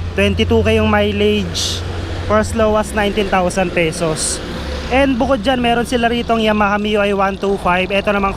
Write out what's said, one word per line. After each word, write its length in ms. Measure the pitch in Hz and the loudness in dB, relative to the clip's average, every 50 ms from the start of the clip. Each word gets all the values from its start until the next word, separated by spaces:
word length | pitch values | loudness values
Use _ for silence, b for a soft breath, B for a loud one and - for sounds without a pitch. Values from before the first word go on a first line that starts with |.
| - - - | -8 -6 -2
twenty-two 480 | 196 196 202 196 196 220 214 233 226 | 0 2 2 2 2 2 2 2 2
K 160 | 220 220 220 214 | 4 2 2 2
yung 80 | 214 | 2
mileage, 960 | 214 208 208 208 208 208 202 208 214 214 208 185 170 165 - - - - - - - - - - - - - - - | 2 2 2 2 0 0 2 2 2 2 0 -2 -2 -4 -4 -4 -4 -4 -6 -6 -6 -6 -6 -6 -6 -6 -6 -2 0
for 80 | 208 214 | 0 2
as 160 | 208 - - | 2 0 0
low 240 | 226 220 214 214 214 | 2 2 2 2 0
as 160 | 208 - 214 | 0 -2 -2
nineteen 320 | 214 202 202 190 214 202 | -2 -2 0 0 0 0
thousand 480 | 190 202 185 180 175 - 190 185 175 180 | 2 2 2 2 2 0 0 -2 0 0
pesos. 640 | 180 165 160 165 - 175 160 156 - - - - - - - - - - - - - - - 247 | 0 0 0 0 -2 -2 -2 -2 -2 -4 -4 -6 -6 -8 -8 -8 -8 -6 -6 -6 -6 -4 0 2
And 240 | 262 277 269 262 226 | 2 2 2 2 0
bukod 240 | 269 240 277 226 | 0 0 0 0
dyan, 160 | 190 269 262 247 | 0 0 0 0
meron 240 | 240 233 233 240 | 0 0 0 0
sila 240 | 226 - 262 240 233 | 0 0 0 0 0
ritong 400 | 233 240 233 233 - 226 226 214 | 0 0 0 0 0 0 2 2
Yamaha 320 | 214 214 214 208 196 208 208 | 2 2 2 2 2 2 0
Mio 240 | 208 214 214 208 | 0 0 0 0
I 80 | 202 208 | 0 0
one 240 | 202 196 196 196 196 | 2 0 0 0 -2
two 240 | - 202 196 202 185 | -2 -2 -2 -2 0
five. 320 | - 180 175 185 185 185 | 0 0 0 0 0 0
Ito 240 | 202 196 202 214 202 | -2 0 0 0 0
naman 160 | 202 196 196 185 | 0 0 0 0